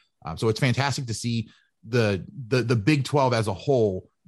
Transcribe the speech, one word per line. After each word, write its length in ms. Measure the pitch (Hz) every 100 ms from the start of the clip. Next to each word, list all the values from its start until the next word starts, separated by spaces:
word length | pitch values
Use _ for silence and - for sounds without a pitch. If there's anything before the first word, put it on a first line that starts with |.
| _ _ -
Um, 120 | 82
so 120 | 117
it's 100 | -
fantastic 480 | 135 120 139 135 120
to 60 |
see 360 | 110 120 117 107 _ _ _ 113
the, 380 | 120 107 98 85 - 113
the, 160 | 127
the 120 | 117 117
Big 280 | 101 151
twelve 300 | 127 143 131
as 140 | 117 110
a 60 |
whole 560 | 92 - 131 107 92 - _